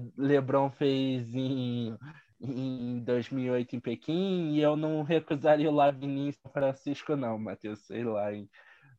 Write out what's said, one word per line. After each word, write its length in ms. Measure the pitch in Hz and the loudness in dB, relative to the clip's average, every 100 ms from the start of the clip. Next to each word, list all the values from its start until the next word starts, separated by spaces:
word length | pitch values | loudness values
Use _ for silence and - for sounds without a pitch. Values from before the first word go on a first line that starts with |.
| 120 - | -2 -2
LeBron 540 | 139 143 131 139 139 | 2 4 4 2 2
fez 600 | - 143 135 135 127 117 123 | 2 2 2 0 -2 -4 -4
em, 600 | 131 135 123 120 113 110 139 - _ _ | -2 -2 -2 -2 -4 -8 -14 -18 _ _
em 580 | 120 127 131 131 120 123 | -8 -6 -4 -4 -4 -4
dois 280 | 120 123 117 | 0 0 0
mil 160 | 139 127 | -2 0
e 40 | |
oito 240 | 123 120 120 | 0 -2 -6
em 40 | |
Pequim, 760 | 120 117 - 165 196 180 160 151 | -6 -6 -2 -2 0 0 0 2
e 60 | |
eu 140 | 147 151 | 4 4
não 280 | 156 156 | 0 0
recusaria 680 | 151 165 156 147 151 151 156 | 2 0 0 2 4 6 4
o 60 | 147 | 4
Lavinin 540 | 143 135 139 139 143 | 4 2 -2 -4 -4
em 20 | |
São 200 | 139 - | -6 -10
Francisco, 640 | 143 135 131 - 139 - 147 | -2 -2 -2 -6 -6 -4 -2
não, 220 | 120 110 | -2 -4
Matheus, 440 | 107 101 107 107 | -6 -8 -8 -10
sei 220 | - 110 | -8 -6
lá, 300 | 117 107 104 | -2 -2 -2
hein? 160 | 104 98 - - - _ | -6 -10 -20 -20 -20 _